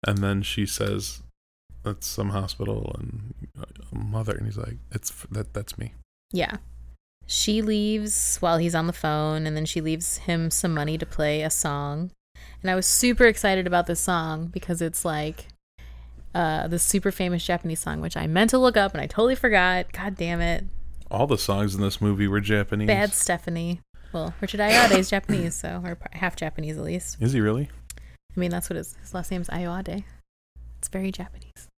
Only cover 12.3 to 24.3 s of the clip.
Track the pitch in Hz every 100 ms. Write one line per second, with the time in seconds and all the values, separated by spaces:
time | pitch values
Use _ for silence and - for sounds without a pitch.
12.3 | - - - 185 185 180 - 247 233 240
13.3 | 220 208 190 180 175 175 170 - 175 160
14.3 | 156 165 175 - 170 165 165 175 151 151
15.3 | 156 - - _ - - - - - -
16.3 | 175 165 156 160 170 - 202 196 190 180
17.3 | 175 - 175 170 160 - 151 160 156 151
18.3 | 165 226 262 254 226 196 156 139 - 233
19.3 | 262 247 208 180 185 - - 196 190 170
20.3 | 170 170 170 196 - - - - 101 143
21.3 | 113 - 101 101 98 98 - 104 101 101
22.3 | 101 101 104 101 104 104 98 208 - -
23.3 | 175 - 170 170 175 _ - - 165 160